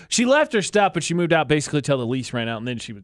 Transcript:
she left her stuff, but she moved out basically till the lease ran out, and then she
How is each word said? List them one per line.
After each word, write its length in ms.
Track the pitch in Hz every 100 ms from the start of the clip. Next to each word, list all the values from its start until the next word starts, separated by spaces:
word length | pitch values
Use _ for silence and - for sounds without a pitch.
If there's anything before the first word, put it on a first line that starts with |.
| -
she 180 | - 247
left 260 | 285 302
her 80 | 226
stuff, 300 | 175 208 196
but 100 | 180
she 120 | 147
moved 180 | 170 170
out 160 | 165 135
basically 320 | 151 143 151
till 140 | 135 139
the 80 | 117
lease 260 | 131 123
ran 140 | 120 113
out, 100 | 113
and 100 | 117
then 100 | 120
she 140 | - 104